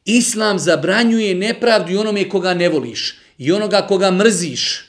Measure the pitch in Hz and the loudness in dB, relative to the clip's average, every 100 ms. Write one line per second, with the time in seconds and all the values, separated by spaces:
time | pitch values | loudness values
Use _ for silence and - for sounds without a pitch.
0 | - 240 - 214 214 185 151 156 165 208 | 0 2 2 0 0 0 0 0 2 2
1 | 233 226 208 180 208 233 233 214 170 196 | 2 2 0 0 -2 -2 2 2 2 -2
2 | 214 202 185 196 180 175 175 156 120 107 | -2 -2 -2 -2 -2 0 0 0 -4 -6
3 | - - _ - 135 202 208 196 190 190 | -10 -10 _ -6 -2 0 2 0 2 0
4 | 190 185 220 180 170 120 - - | 2 2 2 2 -4 -6 -6 -8